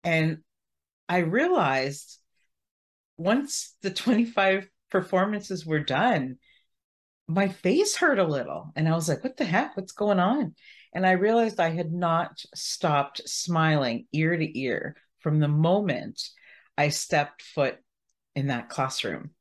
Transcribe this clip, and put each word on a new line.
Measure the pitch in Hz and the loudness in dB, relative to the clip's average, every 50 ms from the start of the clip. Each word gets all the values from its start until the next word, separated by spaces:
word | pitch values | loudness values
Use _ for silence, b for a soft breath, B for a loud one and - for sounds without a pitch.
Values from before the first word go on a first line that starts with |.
And | - 175 165 160 160 160 160 - _ _ _ _ _ _ _ _ _ _ _ _ _ | 0 0 2 2 2 0 -2 -4 _ _ _ _ _ _ _ _ _ _ _ _ _
I | - 175 180 | -2 0 0
realized | 170 160 175 247 311 359 370 294 175 139 135 131 131 139 143 - - - - _ _ _ _ _ _ _ _ _ _ _ _ _ _ _ _ _ _ _ _ - | 2 2 2 2 2 2 2 2 2 2 2 0 -2 -4 -8 -10 -16 -20 -20 _ _ _ _ _ _ _ _ _ _ _ _ _ _ _ _ _ _ _ _ -4
once | 165 190 220 277 285 285 - - - - _ _ | 0 0 0 0 0 -4 -8 -8 -10 -10 _ _
the | - 190 | -8 -6
twenty-five | 190 - - 233 240 214 233 233 - 208 196 190 190 196 190 _ _ _ _ _ | -6 -2 0 2 2 2 2 2 2 2 2 4 2 0 -2 _ _ _ _ _
performances | - 190 180 - - 180 190 208 214 202 202 - 190 180 156 | -2 -2 0 2 0 0 2 0 -2 -6 -6 -8 -10 -10 -4
were | 160 156 151 | -2 -2 -2
done, | 147 - 131 147 208 254 220 151 127 131 127 _ b b b b b b b _ _ _ _ _ _ _ _ _ _ - | 0 0 0 2 2 2 2 0 -2 -4 -8 _ b b b b b b b _ _ _ _ _ _ _ _ _ _ -2
my | 160 190 196 196 | 0 0 0 0
face | 190 - - 180 226 330 415 403 - | -2 -2 0 2 4 4 2 2 0
hurt | - 359 320 269 196 | 2 2 2 4 4
a | 185 | 2
little. | 160 147 135 120 69 69 82 - - - | 2 0 -2 -4 -6 -8 -10 -10 -10 -2
And | - 156 160 | 0 2 2
I | 160 | 2
was | 170 160 | 0 0
like, | 170 143 - | 0 -2 -2
"What | - 269 - | -2 -8 -4
the | - 285 | -4 -2
heck? | 175 170 214 294 302 - | 0 0 0 0 -2 -6
What's | 196 185 - | -10 -10 -10
going | - - 208 208 202 185 | -6 -2 0 2 2 4
on?" | 180 196 254 302 247 160 - B B B B B B B - | 2 2 2 0 -2 -4 -8 B B B B B B B -4
And | - 185 | 0 2
I | 185 | 2
realized | 185 180 196 214 226 233 226 220 214 - | 4 4 4 4 4 4 2 2 0 0
I | 170 165 | 0 0
had | 160 170 175 160 | 0 -2 -4 -4
not | 165 175 175 165 165 165 175 - - - - - - | -4 -2 0 0 0 0 -2 -4 -8 -18 -20 -16 -14
stopped | - - - - - - 165 147 143 139 - - - - - | -10 -8 -8 -6 -2 0 2 2 2 0 -2 -6 -14 -12 -8
smiling | - - - 175 170 160 156 160 156 147 135 120 117 120 - _ - | -8 -6 -4 -2 0 2 2 2 2 2 0 0 -2 -4 -8 _ -2
ear | 156 160 160 175 | 0 0 0 0
to | 165 160 151 - 123 | 0 -2 -4 -4 -6
ear | 135 127 104 - - - b b b b _ _ | -4 -4 -4 -4 -6 -8 b b b b _ _
from | _ 160 151 156 | _ 0 2 2
the | 151 147 | 2 4
moment | 147 151 156 170 185 208 208 180 135 - - - - - - - B B B B B B B B B - | 4 4 4 4 4 2 2 0 -2 -2 -4 -10 -10 -12 -12 -14 B B B B B B B B B 0
I | 147 147 | 0 0
stepped | 147 - - - 175 151 147 - - - | 0 -4 -4 0 0 0 0 -2 -8 -20
foot | - - - 156 139 127 - - _ _ _ _ _ _ _ _ _ _ _ | -20 -8 -2 0 0 0 -2 -6 _ _ _ _ _ _ _ _ _ _ _
in | 143 135 | -4 -2
that | 139 131 120 - - | -2 -4 -4 -6 -8
classroom. | - - 135 131 - - - 104 80 - - 151 _ _ | -4 -4 -4 -2 -4 -6 -6 -6 -6 -8 -12 -16 _ _